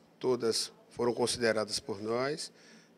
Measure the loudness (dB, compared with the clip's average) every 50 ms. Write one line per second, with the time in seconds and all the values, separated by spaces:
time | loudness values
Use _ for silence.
0 | -20 _ _ -4 0 2 2 2 2 0 0 0 -2 -6 -8 -16 -20 -12 -6 -2
1 | 0 0 2 2 0 0 0 2 2 2 2 2 0 -2 -4 -6 -6 -6 -8 -6
2 | -2 -2 0 0 0 -2 -2 -4 -8 -12 -14 -18 -20 -20 -20 -20 -20 -20 -20